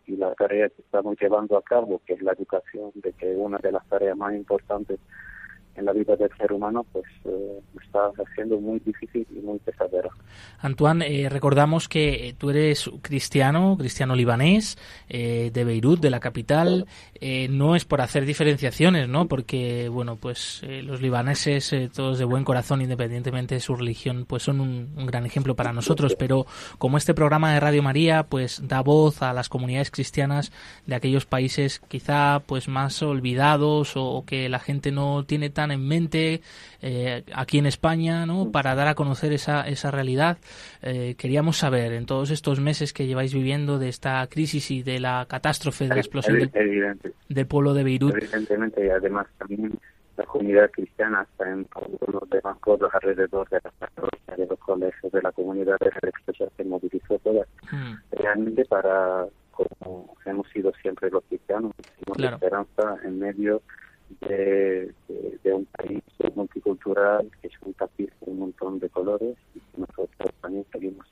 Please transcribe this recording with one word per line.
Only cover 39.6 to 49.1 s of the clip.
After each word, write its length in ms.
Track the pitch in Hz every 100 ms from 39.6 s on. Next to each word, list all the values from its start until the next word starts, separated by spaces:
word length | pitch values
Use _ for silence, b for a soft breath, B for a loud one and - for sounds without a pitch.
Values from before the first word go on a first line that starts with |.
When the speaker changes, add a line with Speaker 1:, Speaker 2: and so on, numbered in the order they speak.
| 139
Speaker 2:
esa 220 | 139 143
realidad. 480 | 139 131 131 160 170 B B B B
Eh, 320 | 127 127 123 123
queríamos 400 | 131 143 160 151
saber, 340 | 147 127 117
en 120 | 117 120
todos 240 | 135 139
estos 300 | 151 - 135
meses 340 | 143 151 147
que 140 | - 135
lleváis 260 | 131 131
viviendo 460 | 135 131 143 143 143
de 100 | 131
esta 380 | 123 135 131 127
crisis 420 | - 156 151 -
y 140 | 131
de 160 | 127 127
la 260 | 127 127 127
catástrofe 580 | 131 151 147 151 - 139
de 40 |
la 60 | -
Speaker 1:
Evi-, 40 |
Speaker 2:
explosión 360 | - 139 110 113
del, 140 | 135
Speaker 1:
evidente. 600 | 107 104 101 101 101 90 - -
Speaker 2:
del 180 | 135 135
pueblo 260 | 147 143
de 100 | 143
Beirut. 320 | 135 131 139 107
Speaker 1:
Evidentemente, 680 | 107 110 110 104 110 104 98
y 40 |
además 360 | 92 98